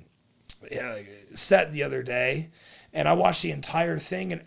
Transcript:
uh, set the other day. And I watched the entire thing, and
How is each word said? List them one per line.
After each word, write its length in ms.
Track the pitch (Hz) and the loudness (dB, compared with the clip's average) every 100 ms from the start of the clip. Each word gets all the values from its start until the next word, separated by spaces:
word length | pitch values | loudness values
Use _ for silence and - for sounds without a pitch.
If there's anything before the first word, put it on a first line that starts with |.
| - _ _ _ - - | -20 _ _ _ -14 -14
uh, 340 | - 127 123 107 98 104 98 | -10 -8 -8 -10 -12 -20 -12
set 380 | - - 190 160 | -4 4 6 4
the 100 | 147 | -2
other 200 | 139 131 | -2 -2
day. 460 | 127 123 127 143 160 - - - - | -2 0 0 0 -6 -12 -20 -20 -10
And 120 | 156 151 | 0 2
I 60 | |
watched 300 | 170 190 - | 4 4 2
the 80 | 170 | -2
entire 480 | 143 - 165 170 160 | -4 -4 -2 0 -2
thing, 340 | - 185 185 | -6 -6 -6
and 100 | 170 | -6